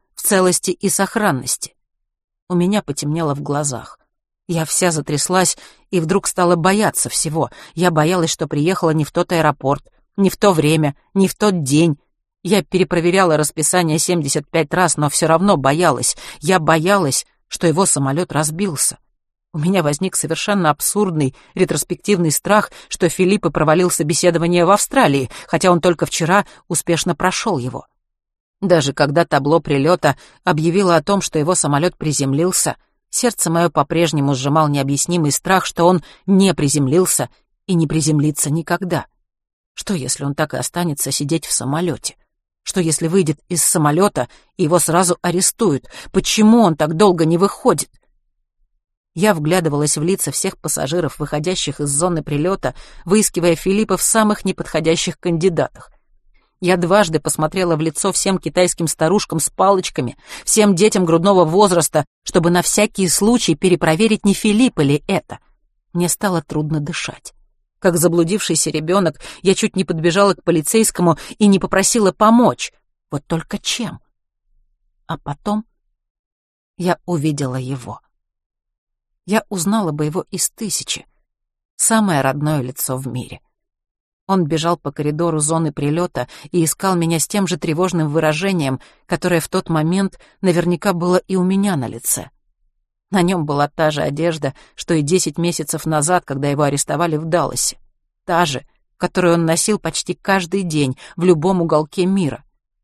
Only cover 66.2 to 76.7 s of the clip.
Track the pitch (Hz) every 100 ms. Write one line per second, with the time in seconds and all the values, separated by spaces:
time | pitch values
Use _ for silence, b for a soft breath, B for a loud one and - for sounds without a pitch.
66.2 | 202 170 - 156 151 156 156 165 - -
67.2 | - - _ _ _ _ 196 170 175 170
68.2 | 165 202 - 160 160 151 156 196 170 -
69.2 | B B 185 190 220 190 175 165 170 175
70.2 | 202 180 - 165 151 226 214 - 175 165
71.2 | B - 208 190 185 185 196 240 196 -
72.2 | 214 233 214 123 - _ _ _ _ 143
73.2 | - 165 - 202 - - 233 87 _ _
74.2 | _ _ _ _ _ _ _ _ - 135
75.2 | - 143 - 214 - _ _ _ _ _
76.2 | _ _ _ _ _